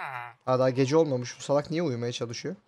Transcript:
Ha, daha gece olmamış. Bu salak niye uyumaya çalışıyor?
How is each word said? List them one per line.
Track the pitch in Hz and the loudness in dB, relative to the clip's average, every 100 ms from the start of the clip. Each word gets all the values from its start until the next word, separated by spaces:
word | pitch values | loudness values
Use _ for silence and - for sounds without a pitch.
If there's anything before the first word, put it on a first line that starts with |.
| 160 123 120 117 | -8 -8 -10 -8
Ha, | - 127 | 0 2
daha | 131 | 4
gece | 123 131 156 | 4 4 4
olmamış. | 160 127 123 - | 4 0 -4 -8
Bu | |
salak | - 143 143 | 0 0 0
niye | 156 | -2
uyumaya | 170 120 120 | -2 -2 -4
çalışıyor? | 123 120 117 139 190 | -4 -8 -8 -10 -10